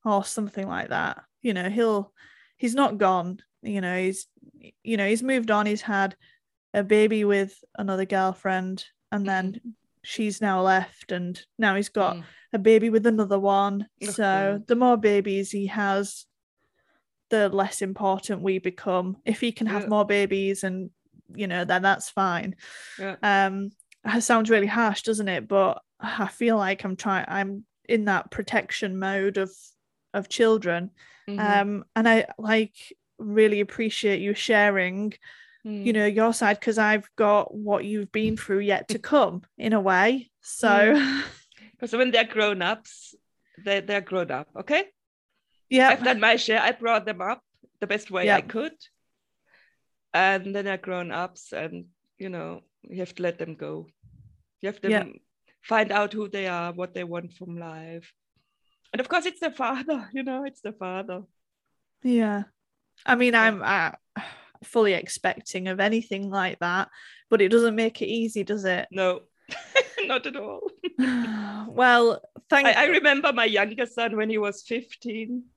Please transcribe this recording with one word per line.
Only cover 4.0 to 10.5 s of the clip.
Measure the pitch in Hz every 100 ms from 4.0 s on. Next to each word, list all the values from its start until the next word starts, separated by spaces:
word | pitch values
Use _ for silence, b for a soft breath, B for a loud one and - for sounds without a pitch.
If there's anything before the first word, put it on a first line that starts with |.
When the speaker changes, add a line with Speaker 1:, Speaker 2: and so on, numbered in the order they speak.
| 185 190 - _ - - - _
Speaker 1:
you | 214 220
know, | 202
he's | 226
moved | 254 262 226
on. | 208 208
He's | 214
had | - 196 196 - b b _ _ _
a | 208
baby | 196 214 214 220
with | 208 202 196 - _ -
another | 196 190
girlfriend, | 190 196 190 185 196 185 185 190 - _ -
and | 208 196
then | 190 185
Speaker 2:
Mm-hmm. | 220 240 214 _ _
Speaker 1:
she's | - - 214 196
now | 208